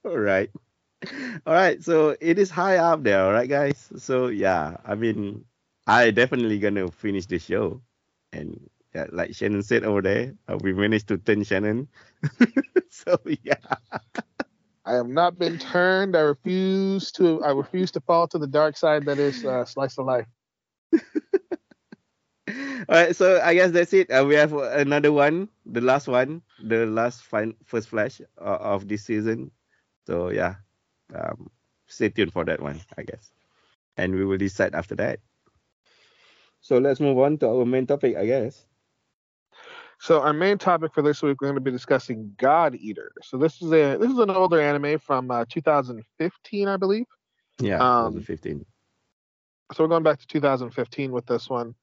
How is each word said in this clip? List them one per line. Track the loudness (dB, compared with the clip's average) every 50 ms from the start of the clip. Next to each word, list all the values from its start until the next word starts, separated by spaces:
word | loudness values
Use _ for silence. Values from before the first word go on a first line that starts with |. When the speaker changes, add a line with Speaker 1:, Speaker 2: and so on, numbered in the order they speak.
| -6
Speaker 1:
All | -4 -2
right. | 0 0 2 2 2 0 -2 _ -20 _ _ _ _ _ _ _ _ -18 -16 -12 -12 -12 -12 -12 -10 _
All | 2 2
right. | 4 4 4 0 -2 -2
So | 0 2 4 4 2 0 0
it | 0 0 2
is | 2 2 0
high | 0 -2 0 2 2
up | 4 4 2 2 2 2
there, | 2 4 4 4
all | 4 4
right, | 2 2 0
guys? | 0 0 0 -2 -4 -6 -10 _ -20
So, | -16 -6 -2 0 0 0
yeah, | 0 -2 0 0 2 2 0 -2 -4 -8 -12 -8
I | -8 -6
mean, | -2 -2 -2 -2 -2 -6 -8 -10 -14 -18 _ _ _ _ _ _ _ _
I | 2 4 6 6 6
definitely | 4 4 2 2 0 -2 -2 -2 -2 0
gonna | 0 -2 0 -2 -4 -4
finish | -8 _ -6 -4 -4 -4 -4
the | -4 -6 -6
show. | -4 -4 -4 -2 -2 -4 -6 -10 _ _ _ _ _ _ _ _ _ _
And, | -14 -12 -12 -12 -14 -16 -20 -20 _ _ _ _ -10
yeah, | -10 -10 -8
like | -6 -6 -6 -8 -6
Shannon | -6 -4 -2 -2 -2 -2
said | 0 0 0 2
over | 2 0 0
there, | 2 0 0 0 -4 -6 -10 _ _
uh, | -10 -10 -4
we | -4 -2 0
managed | 0 2 2 2 0 0 -2
to | -6
turn | -2 0 0 0 0 0
Shannon. | -2 -2 0 0 -2 -2 -4 -6 -10 _ -20 -20 _ _ _
<laughs> | -8 -8 2 _ 2 2 _ -6 -6 _ _ -4 -4 _
So, | -20 -10 -2 -2 -2 0 _ -6 -8 -6 _
yeah. | -4 -4 -4 _ -8 -8 -8 _ _ -14 -14 _ _ _ -12 -12 _ _ -12 -12 _ _ _ _ _ _ _ _
Speaker 2:
I | -2 -2
have | -2 -2
not | -2 0 2 0 0 0
been | -2 -4 -4 -4 -6
turned. | -10 -2 0 2 4 4 2 2 0 2 2
I | 2
refuse | 2 2 0 _ _ -2 0 0 0 0 0 0 0 0 -2 -2 -4 -8 0
to, | 2 4 4 4 2 0
I | 0
refuse | 0 0 -2 -4 -2 -2 -2 -2
to | -4 -6
fall | _ 2 2 2 2 0
to | -2 -6
the | -6
dark | 0 2 2 2 2 0
side | 0 2 2 2 2 0
that | -2 0 0
is, | 0 0 0 -2 -6
uh, | -4 -2 -4 -4
Slice | -6 -4 -6 -6 -4 -4 -6
of | -2
Life. | -2 -2 -2 -2 _ _ _ _ _ _ _ _ _ _ _ _ _
Speaker 1:
<laughs> | 0 0 0 -2 _ -8 _ _ -4 -4 _ _ -12 -12 _ _ -20 _ _ _ -20 _ _ _ _ _ _ _ _ _ _ -12
All | -10 -10 -10 -10 -10 -12 -4 2 4
right, | 4 4 4 2
so | 2 4 4 4 4 4
I | 4 4
guess | 4 4 4
that's | 4 2 2 4 4
it. | 2 2 4
Uh, | 2 2 4
we | 6 6
have | 4 4 2 0
another | -4 -6 -2 -2 0 0 2 2 4 4 4
one, | 4 4 4 2 2 -2 -4 -8 _ _ _
the | -8 -6 -2
last | 2 2 2 2 0
one, | 0 0 0 0 0 -6 -14 _ _ _ _ -4
the | -2 0 0 0
last | 0 -2 -2 -2 -4 -6 -10
fin-, | -16 _ -4 -4 -4 -4 -8 _ _
first | _ -8 -8 -6 -4
flash, | -4 -4 -4 -4 -6 -14 -20 _ _ -12
uh, | -6 -6 -6 -4
of | -2 -4 -4 -4 -4
this | -6 -8 -8 -6
season. | -4 -4 -4 -2 -4 -4 -6 -8 -16 _ _ _ _ _ _ _ _ _ _ _
So, | -6 -6 -4 -4 -4
yeah, | -4 -2 -4 -4 -6 -10 _ _ _ _ _ _ _ _ _ _ -12
um, | -10 -10 -10 -10 -12 -16 -20 _ _ _ _ _ _ _
stay | _ -6 -4 -4 -4
tuned | 0 -2 -4 -2 -2
for | -6 -4
that | -4 -4 -6
one, | -6 -10 -12 -12 -16 _ -16
I | -16 -14
guess. | -14 -16 -18 _ _ _ _ _ _ _ _ _ _ _ _ _ _ _
And | -6 -4 -2 -2
we | -2 0
will | 0 0 -2
decide | -2 -4 0 -2 -2 -2 -2
after | -6 -6 -6 -6
that. | -6 -4 -6 -6 -8 _ _ _ _ _ _ _ _ _ _ _ _ _ _ _ _ _ _ _ _ _ _ _ _ _ _ _ _
So | _ 2 2 4
let's | 4 2 0 2
move | 0 2 4 4
on | 2 2 2 0
to | 0 0
our | 2 0 0
main | 2 0 -2 0
topic, | 0 -2 0 0 -2 -2
I | -2 -2
guess. | -2 0 -2 -2 -6 -8 _ _ _ _ _ _ _ _ _ _ _ _ _ _ _ _ _ _ _ _ -20 -20 -20 -20 -20 -20 -20 _ _
Speaker 2:
So | 0 2 2 4
our | 4 2 0
main | 2 2 0 0
topic | 0 0 0 0 0 -2 -2 _
for | 0 0
this | 0 0 0
week, | 0 -2 -2 -2
we're | -4 -4
gonna | -4 -4
be | -4 -4
discussing | -6 -6 -2 0 0 0 0 -6 -10 -10 -10 -16 -6
God | 0 2 4 4 4 4 2 -2
Eater. | -6 -12 -12 -12 -12 -14 -18 _ -20
So | -18 -12 -2
this | 0 0 0 0 -4
is | -2 2 4
a, | 4 4 4 2
this | 0 0 0
is | 2
an | 2 0 2
older | 4 2 2 4 4 2
anime | 4 2 0 0 0 -2 -2
from, | -4 _ -2 -2 -2 -2 -2
uh, | -4 -4 -4 -4
two | -6 -2
thousand | 0 2 2 2 0 -2 -10 -14 -16 _ _
fifteen, | _ -6 -6 _ _ _ -10 -4 -4 -2 -2
I | -2
believe. | -2 0 0 0 -2 -4 _ _ _ _ _ _ _ _ _ _ -4
Speaker 1:
Yeah, | -2 -2 0 2
Speaker 2:
Um, | 2 4 4 2 0 -2 -6
Speaker 1:
two | -8
thousand | -10
fifteen. | -10 -12 -10 -8 -10 -10 -10 -12 _ _ _ _ _ _ _ _ _ _ _ _ _ _ _ _ _ _ _ _ _ -2
Speaker 2:
so | -2 0
we're | 2
going | 2 2 2
back | 2 0 0
to | -8
two | -6 -4 0
thousand | 0 2 0 0 -4 -8
fifteen | -6 -8 -8 -8 -8 -8 -8 -6
with | -6 -8 -4
this | -4 -4 -4 -4 -6
one. | -6 -6 -6 -8 -12 _